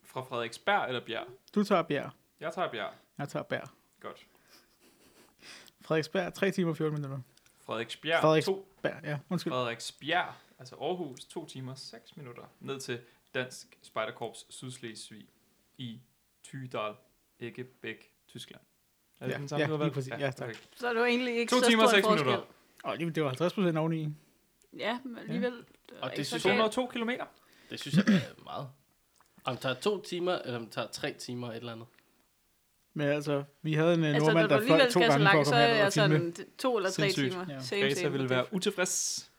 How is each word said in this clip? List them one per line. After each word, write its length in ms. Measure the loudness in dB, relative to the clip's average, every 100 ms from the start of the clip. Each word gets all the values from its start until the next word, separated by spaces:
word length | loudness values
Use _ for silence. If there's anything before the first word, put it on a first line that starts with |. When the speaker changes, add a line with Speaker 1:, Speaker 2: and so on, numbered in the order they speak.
Speaker 1:
Fra 180 | -12 -12
Frederiksberg 640 | -8 -6 -6 -4 0 2 2
eller 140 | -4 -4
Bjerg? 200 | -8 -8 -16 _ -2
Speaker 2:
Du 80 |
tager 180 | 2 2
Bjerg. 300 | 2 -2 -4 -14 _ _
Speaker 1:
Jeg 140 | -10
tager 180 | -6 -6
Bjerg. 220 | -4 -8 -10 _ -10
Speaker 2:
Jeg 120 | -8
tager 140 | -8
Bjerg. 260 | -6 -8 -8 _ _ _
Speaker 1:
Godt. 280 | -16 -16 -20 _ _ -20 _ _ _ _ _ _ _ _ -20 -20 -20 _
Speaker 2:
Frederiksberg, 520 | -2 -2 0 -4 -4
tre 180 | -2 -2
timer 180 | 2 0
og 80 | 0
fjorten 160 | -2 -2
minutter. 240 | -6 -8 -12 _ _ _ -8
Speaker 1:
Frederiksbjerg, 560 | -6 -6 -8 0 4
Speaker 2:
Frederiksberg, 340 | 6 4 4 -2 -6 _ -6 -6
Speaker 1:
to. 40 | -8
Speaker 2:
ja. 100 | -8 -4
Undskyld. 240 | -4 -2
Speaker 1:
Frederiksbjerg, 800 | -2 -2 -6 -10 -12 -2 -2 -2 -8 _ _
altså 160 | -20 -8
Aarhus, 440 | -6 -4 -6 -12 -14
to 200 | -12 -12
timer, 300 | -12 -12 -12
seks 420 | -16 -18 -20 -20
minutter. 260 | -18 -18 -20 _
Ned 200 | -10 -10
til 200 | -6 -8 -8 _ _
Dansk 440 | -6 -6 -10 -20 -20
Spejderkorps 640 | -12 -6 -6 -6 -10 -12 -18
Sydslesvig 760 | -16 -14 -12 -14 -14 -16 -18 -20 _ _ _ _ _
i 220 | -14 -14 _ _ _ _
Tydal, 500 | -18 -14 -10 -6 -6 -8 _ _ _ _
Eggebæk, 720 | -14 -12 -14 _ -12 -12 -16 _ _
Tyskland. 340 | -18 -18 -20 _ _ _ _ _ _
Er 60 | -8
det 80 |
Speaker 2:
Ja, 40 | -6
Speaker 1:
den 100 | -6
samme, 140 | -2
Speaker 2:
ja, 60 | 0
Speaker 1:
du 40 |
har 60 | 0
Speaker 2:
lige 60 |
Speaker 1:
valgt? 100 | -2
Speaker 2:
præcis. 180 | -2 -6
Ja, 60 | -4
tak. 180 | -4 -4
Speaker 1:
perfekt. 320 | -10 -10 -16 -8
Speaker 3:
Så 120 | -4
er 60 |
det 60 | 0
jo 60 | 2
egentlig 300 | 2 0 -2
ikke 120 | 2
Speaker 1:
To 100 | 4
Speaker 3:
så 100 | 6
Speaker 1:
timer, 140 | 6
Speaker 3:
stor 60 | 8
en 60 | 6
Speaker 1:
seks 120 | 6
Speaker 3:
forskel. 180 | 4 4
Speaker 1:
minutter. 180 | 0 -2 -20 _ _ -8
Speaker 2:
Åh, 120 | -4
det, 180 | -2 0
det 80 |
var 60 | -2
halvtreds 240 | 0 -2
procent 240 | 2 0 2
oveni. 300 | 0 -2 -4 -8 _ _ _ _ _ -8
Speaker 3:
Ja, 220 | -6 -6
men 120 | -8 -14
Speaker 2:
Ja. 60 |
Speaker 3:
alligevel, 300 | -8 -4 -2
det 440 | -4 -16 -20 -20 -10
er 40 |
Speaker 4:
Og 80 | -8
Speaker 3:
ikke 60 | -6
Speaker 4:
det 100 | -4
Speaker 3:
så 20 | 0
Speaker 4:
synes 60 | 2
jeg 40 |
Speaker 3:
galt. 0 |
Speaker 1:
To 0 |
hundrede 180 | 4 2
og 40 |
to 140 | 0 -4
kilometer. 380 | -4 -4 -4 -8 _ _ -20 -14
Speaker 4:
Det 100 | -12
synes 180 | 0 2
jeg 180 | 6 4
er 280 | 2 -12
meget. 260 | -12 -12 -12 -16 _ _ _ _ _ _
Om 120 | -6 -4
det 60 |
tager 140 | -4 -2
to 260 | -2 -2
timer, 300 | -4 -4 -2
eller 220 | -2 -4 -8
om 40 | -8
det 60 |
tager 140 | -8 -8
tre 260 | -6 -8 -8
timer 280 | -10 -8 -8
et 40 | -10
eller 140 | -10
andet. 160 | -12 -16 _ _ _ _ _ _ _ _ _ _
Speaker 2:
Men 140 | -4 0
altså, 360 | 0 0 -2 -4 _
vi 120 | -2
havde 200 | 2 4
en, 100 | 4
øh, 60 | 4
Speaker 3:
Altså, 160 | 4 6
Speaker 2:
nordmand, 240 | 6 6
Speaker 3:
når 80 | 4
du 40 |
Speaker 2:
der 60 | 6
fløj 100 | 6
Speaker 3:
alligevel 160 | 6
Speaker 2:
to 60 | 6
Speaker 3:
skal 120 | 6
så 60 | 6
Speaker 2:
gange 80 | 8
for 0 |
at 100 | 6
Speaker 3:
langt, 120 | 6
så 40 |
Speaker 2:
komme 120 | 6
Speaker 3:
er 40 | 6
Speaker 2:
herned 120 | 6
og 60 | 4
Speaker 3:
jeg 240 | 4 4 4
Speaker 2:
filme. 120 | 2 -6
Speaker 3:
sådan 120 | -16
t-, 100 | -4
to 200 | 0 2
eller 120 | 0
tre 120 | 2
Speaker 1:
Sindssygt. 280 | 2 2 0
Speaker 3:
timer. 140 | -2 -8
Speaker 2:
Ja. 100 | -8
Speaker 3:
Same, 200 | -6 0
Speaker 1:
Greta 140 | 2 2
Speaker 3:
same, 160 | 0
Speaker 1:
ville 120 | 0
Speaker 3:
det 60 | 2
Speaker 1:
være 100 | 2
Speaker 3:
er 140 | 0
Speaker 1:
utilfreds. 800 | 0 -2 0 -2 0 -2 -6 -10